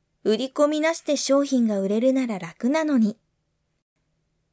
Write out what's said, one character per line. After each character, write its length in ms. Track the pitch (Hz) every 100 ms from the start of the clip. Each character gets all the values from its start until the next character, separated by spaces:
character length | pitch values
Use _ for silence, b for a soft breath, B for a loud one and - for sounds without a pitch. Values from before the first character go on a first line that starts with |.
| _ _ 190
売 100 | 220
り 100 | 262
込 180 | - 294
み 140 | 302
な 120 | 320
し 100 | 330
で 140 | - 277
商 280 | - 277
品 240 | 285 262 226
が 100 | 202
売 80 | 196
れ 140 | 220
る 120 | 262
な 140 | 262 247
ら 140 | 190
楽 280 | 170 - 240
な 140 | 320
の 160 | 311 262
に。 180 | 208 - _ _ _ _ _ _ _ _ _ _ _ _ _